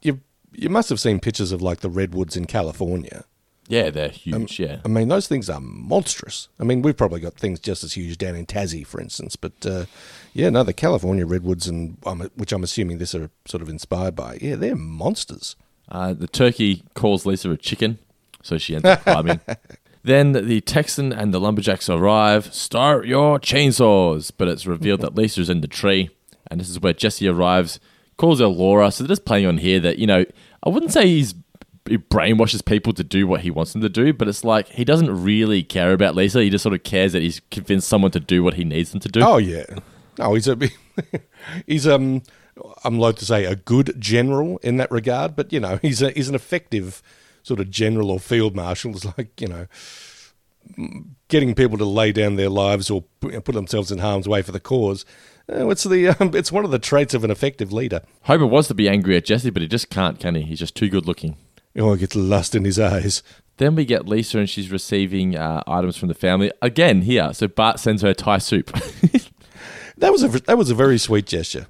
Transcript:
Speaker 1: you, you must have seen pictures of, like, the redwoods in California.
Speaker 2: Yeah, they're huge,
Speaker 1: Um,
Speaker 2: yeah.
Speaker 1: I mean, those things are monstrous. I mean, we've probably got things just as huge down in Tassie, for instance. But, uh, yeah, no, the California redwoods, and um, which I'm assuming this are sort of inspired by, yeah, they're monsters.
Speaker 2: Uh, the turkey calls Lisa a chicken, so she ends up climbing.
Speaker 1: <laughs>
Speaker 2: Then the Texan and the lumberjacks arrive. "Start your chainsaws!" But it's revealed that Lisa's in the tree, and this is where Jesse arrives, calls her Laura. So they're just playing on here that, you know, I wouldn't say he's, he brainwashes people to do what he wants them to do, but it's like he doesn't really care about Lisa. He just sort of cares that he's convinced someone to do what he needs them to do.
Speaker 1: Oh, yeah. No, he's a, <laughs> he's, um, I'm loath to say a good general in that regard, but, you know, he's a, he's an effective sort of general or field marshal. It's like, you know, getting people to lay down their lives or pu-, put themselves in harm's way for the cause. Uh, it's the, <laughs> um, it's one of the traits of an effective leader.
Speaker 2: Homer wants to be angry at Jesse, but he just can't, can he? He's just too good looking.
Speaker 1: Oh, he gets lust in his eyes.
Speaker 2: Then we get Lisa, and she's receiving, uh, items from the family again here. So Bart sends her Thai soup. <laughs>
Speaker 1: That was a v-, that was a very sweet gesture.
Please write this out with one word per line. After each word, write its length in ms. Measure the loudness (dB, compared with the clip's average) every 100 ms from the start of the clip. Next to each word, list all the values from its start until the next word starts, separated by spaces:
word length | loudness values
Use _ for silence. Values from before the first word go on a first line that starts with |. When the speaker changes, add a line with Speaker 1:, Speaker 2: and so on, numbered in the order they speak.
Speaker 1:
you, 200 | -2 -4 _ _ _
you 160 | -8 -2
must 220 | 0 0
have 100 | -2
seen 180 | 0 0
pictures 320 | -2 -4 -4
of, 100 | -4
like, 200 | -4 -4
the 100 | -6
redwoods 460 | -4 -4 -2 -6 -6
in 80 | -6
California. 760 | -4 -4 -4 -4 -4 -8 -16 -20 _ _ _ _
Speaker 2:
Yeah, 220 | -2 -2
they're 180 | -2 -6
huge, 500 | -8 -8 -6 -6 -6
Speaker 1:
Um, 60 | -8
Speaker 2:
yeah. 100 | -6
Speaker 1:
I 40 | -2
mean, 200 | 0 0
those 180 | 0 -2
things 240 | -6 -4
are 100 | -10
monstrous. 880 | -10 -14 -2 -2 -2 -8 -10 -14 -14 _
I 40 |
mean, 180 | -2 0
we've 140 | 0 2
probably 220 | 0 -2
got 140 | -10
things 240 | -6 -6 -4
just 240 | -6 -8
as 120 | -8
huge 220 | -10 -10 -8
down 180 | -8 -8
in 100 | -8
Tassie, 400 | -6 -6 -8 -12
for 140 | -14
instance. 340 | -12 -12 -14 -12
But, 300 | -14 -10 -8
uh, 200 | -8 -10 -14 -20 -20 -16
yeah, 160 | -2 0
no, 120 | 2
the 100 | 0
California 540 | 0 0 0 0 -2 0
redwoods, 400 | -2 -2 -4 -4
and 300 | -6 -8 -10 -10
um, 240 | -10 -10 -10
which 160 | -6
I'm 100 | -6
assuming 340 | -6 -4 -4 -4
this 140 | -8
are 160 | -8 -10 _ -12
sort 160 | -12
of 60 | -10
inspired 460 | -14 -6 -4 -4 -6
by, 220 | -10 -10
yeah, 140 | -8
they're 220 | -4 -4 -4
monsters. 800 | -8 -6 -4 -4 -8 -12 -16 -16 _ _ _
Speaker 2:
Uh, 200 | -6 -6
the 140 | -4 -8
turkey 560 | 2 2 4 0 0 -4
calls 320 | -2 0 0 0
Lisa 240 | -4 -2
a 60 | -4
chicken, 420 | -6 -4 -2 -4 _ _ _ -20
so 160 | -6 -6
she 160 | -4 0
ends 80 | 4
up 160 | 4
climbing. 380 | 4 2 2 -2
Speaker 1:
<laughs> 60 | -4 -12 _ -20 _ _
Speaker 2:
Then 280 | 2 4 6
the 280 | 2 0 -2
Texan 500 | 0 -2 -2 -4 -4
and 220 | -2 -2
the 40 | 0
lumberjacks 500 | 0 0 0 -2 0
arrive. 640 | 2 4 4 4 4 0
"Start 520 | -10 -6 0 2 2 2
your 320 | 2 2 2
chainsaws!" 880 | 0 2 2 4 6 6 4 0 -4
But 140 | -4 -4
it's 180 | -2 -4
revealed 340 | -2 0 0
that 120 | 0
Lisa's 360 | 0 -2 0 -2
in 100 | -2
the 60 | -4
tree, 400 | -4 0 2 0 _ _ _ -10
and 80 | -8
this 80 | -8
is 80 | -2
where 120 | -2
Jesse 320 | 0 -2 0 0
arrives, 520 | 2 4 4 2 -6 _ _ _ _
calls 220 | 2 4
her 60 | 4
Laura. 440 | 4 4 6 6
So 100 | 2
they're 40 | -2
just 160 | -2 2
playing 180 | 2 2
on 120 | 2
here 200 | 2 2
that, 180 | 2 0
you 80 | 2
know, 180 | 4 2 -2 _ _
I 60 | -2
wouldn't 220 | 0 0
say 140 | 4 4
he's, 260 | 4 2 -4 -20 _ -20 _ -4
he 120 | -4
brainwashes 680 | 0 2 4 4 2 0
people 300 | 0 0 0
to 100 | -2
do 220 | 0 0 2
what 140 | 0
he 80 | -2
wants 220 | -4 -4
them 100 | -2
to 80 | -2
do, 240 | 2 2
but 120 | 2 -2
it's 160 | -2
like 240 | 2 2 0
he 160 | -4 2
doesn't 360 | 4 4 2
really 400 | 2 2 2 2
care 300 | 0 0 2
about 220 | 4 2
Lisa. 280 | 4 2 4
He 60 | 2
just 120 | 2
sort 120 | 0
of 80 | -2
cares 300 | -2 2 2
that 80 | 2
he's 200 | -2 -4 _
convinced 360 | -12 0 0 2
someone 220 | 2 2
to 80 | 0
do 220 | 0 2
what 120 | 2
he 100 | 0
needs 280 | -2 -2 -4
them 80 | -6
to 80 | -4
do. 100 | 4
Speaker 1:
Oh, 140 | 6 6
yeah. 260 | 2 -4 -10 -16 -18 -20 _ -6
No, 140 | 0
he's 160 | 0 2
a, 80 | 0 -2 -4 _ -10 -8
<laughs> 540 | -10 _ _ -14 -12 -4
he's, 200 | 0 4
um, 360 | 4 2 -2 -6 _ _ -20 -20 -8
I'm 140 | -4 2
loath 180 | 2 2
to 100 | 0
say 180 | 0
a 100 | 0
good 460 | -4 2 2 2 -2
general 560 | 0 2 2 0 -2 -4
in 160 | -2 -2
that 120 | 0
regard, 460 | -2 -2 -2 -4 -4
but, 160 | -4
you 80 | -4
know, 180 | -2 -2
he's 180 | -2 0
a, 100 | -2
he's 180 | -2 -4
an 40 |
effective 680 | -4 -4 -6 _ -6 -6 -14 _ _ _ _
sort 160 | -8 -4
of 120 | -4
general 400 | -2 0 0 -2
or 100 | -4
field 340 | -2 0 0
marshal. 360 | -2 -6 -6 -8
It's 160 | -10 -10 -10
like, 240 | -12 -10
you 80 | -10
know, 180 | -10 -14 -18 -20 -20 -20 -20 -20 _ _ _ -20 -14 -12 -12 -20 -20 _
getting 260 | 2 2
people 240 | 2 2 2
to 60 |
lay 280 | -2 2 2
down 240 | 2 0 2
their 120 | 0
lives 420 | 2 2 0 0
or 120 | -4 -4 _
pu-, 200 | -10 -8
put 140 | -6
themselves 360 | -6 -2 -4 -4
in 80 | -4
harm's 300 | -2 -2 0
way 140 | -2
for 100 | -2
the 80 | -8
cause. 440 | -2 0 0 -2 -8 -20 -20 _ -10
Uh, 160 | -4 -2
it's 160 | 0
the, 240 | 2 2 4
<laughs> 120 | 4
um, 100 | 2
it's 180 | 2 -2
one 120 | -2
of 60 | 0
the 80 | -2
traits 360 | 2 2 2
of 100 | 0
an 60 | 0
effective 420 | 0 -2 -4 -6
leader. 300 | -4 -4 -6 -8 _
Speaker 2:
Homer 240 | 2 4 6
wants 220 | 4 2
to 60 |
be 140 | 2 4
angry 280 | 4 4 2
at 80 |
Jesse, 260 | 4 0 0
but 120 | -2
he 60 | -2
just 220 | -2 -4
can't, 280 | -2 -2 -2
can 140 | -4
he? 80 | -2
He's 160 | -4 -6
just 180 | -8 -2
too 120 | 0
good 180 | 0 -2
looking. 300 | -4 -6 -10 _ _ _ -2
Speaker 1:
Oh, 160 | 0
he 60 | 2
gets 160 | 0 -2
lust 380 | 2 2 2
in 100 | 0
his 140 | 0 2
eyes. 440 | 2 2 -2 -4 -8 -20 _ _
Speaker 2:
Then 160 | 0
we 100 | 2
get 240 | 0 0 0
Lisa, 300 | -2 0 -2
and 100 | -2
she's 200 | -4 -6
receiving, 680 | -8 -2 0 0 0 -2 -2
uh, 260 | -2 -4 -2
items 300 | -2 -2 -2
from 120 | -6
the 60 |
family 360 | -2 0 2 0 0
again 400 | -4 2 4 4
here. 300 | 2 2 0
So 140 | -2 -4
Bart 300 | 2 0 2
sends 240 | -2 0
her 120 | 2
Thai 240 | 0 2 0
soup. 320 | 2 -2 -2 -6
<laughs> 40 | -8 2 2 2 -2 _ _ -20 -20 -18 -20 0
Speaker 1:
That 140 | 2
was 100 | 4
a 60 | 4
v-, 120 | 0 2
that 100 | 2
was 140 | 4
a 40 |
very 220 | 4 4 4
sweet 300 | 2 0 0
gesture. 400 | -4 -6 -8 -12